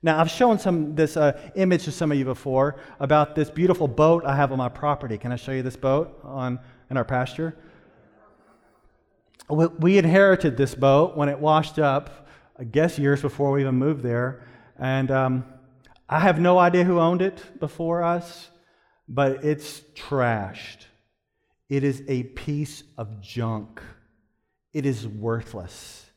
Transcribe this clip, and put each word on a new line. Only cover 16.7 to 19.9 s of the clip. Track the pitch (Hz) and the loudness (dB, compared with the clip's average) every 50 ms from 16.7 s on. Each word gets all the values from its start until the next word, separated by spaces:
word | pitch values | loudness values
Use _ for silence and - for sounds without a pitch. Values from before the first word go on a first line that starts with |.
| 175 180 175 | 4 2 2
who | 180 180 170 | 2 2 2
owned | 165 165 175 180 185 | 2 2 2 0 -2
it | 190 190 - - - - - | -2 -4 -6 -20 -20 -12 -10
before | - 147 - - 170 165 170 170 170 | -10 -10 -8 -6 -6 -4 -2 -2 0
us, | 170 170 175 170 - - - - - _ _ _ _ _ _ _ _ _ _ _ | 0 -2 -2 -4 -10 -18 -20 -20 -20 _ _ _ _ _ _ _ _ _ _ _
but | - 120 127 139 135 135 131 147 | -10 -2 0 0 0 0 0 -2
it's | 151 151 147 - - - - _ _ | -2 -2 -2 -4 -16 -18 -18 _ _